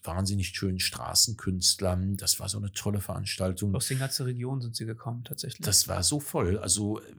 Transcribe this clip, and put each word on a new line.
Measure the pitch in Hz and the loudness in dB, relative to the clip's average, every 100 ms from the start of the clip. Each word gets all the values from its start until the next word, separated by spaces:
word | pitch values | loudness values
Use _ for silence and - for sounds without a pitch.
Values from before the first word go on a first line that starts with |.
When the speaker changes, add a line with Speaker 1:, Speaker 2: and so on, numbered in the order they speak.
| - | -4
Speaker 1:
wahnsinnig | 87 98 101 90 | -2 0 0 -2
schönen | - 98 92 | -2 -2 0
Straßenkünstlern. | - - - 90 - 110 - 92 - - 95 90 95 95 | -2 -4 0 4 4 2 -2 2 2 2 2 2 2 0
Das | - - | 0 0
war | 101 | -2
so | 104 | -4
eine | 101 | -4
tolle | - 107 101 | -4 -2 -2
Veranstaltung. | 98 92 98 - 95 90 101 98 | -2 -4 -4 -2 0 0 0 0
Speaker 2:
Aus | - | 0
der | 135 | 0
ganzen | 135 - | 0 -2
Region | 127 123 123 135 | -2 -2 -2 -2
sind | 120 | -4
sie | - 110 | -4 -6
gekommen, | 113 117 120 120 | -6 -6 -6 -6
tatsächlich. | - - - - | -8 -8 -4 4
Speaker 1:
Das | 98 - | 4 4
war | 92 | 2
so | 92 147 | 2 2
voll. | - 160 90 101 | 0 2 4 2
Also, | 95 101 104 107 - | 2 2 2 -2 -6